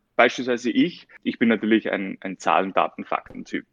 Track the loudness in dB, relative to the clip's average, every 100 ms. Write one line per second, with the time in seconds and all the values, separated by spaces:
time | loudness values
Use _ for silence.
0 | _ 2 2 2 -4 -2 0 2 0 -2
1 | -18 -10 -6 0 2 2 2 2 2 -4
2 | -4 -8 -10 -6 0 2 2 0 -2 -4
3 | -6 -6 -8 -16 -10 -10 -8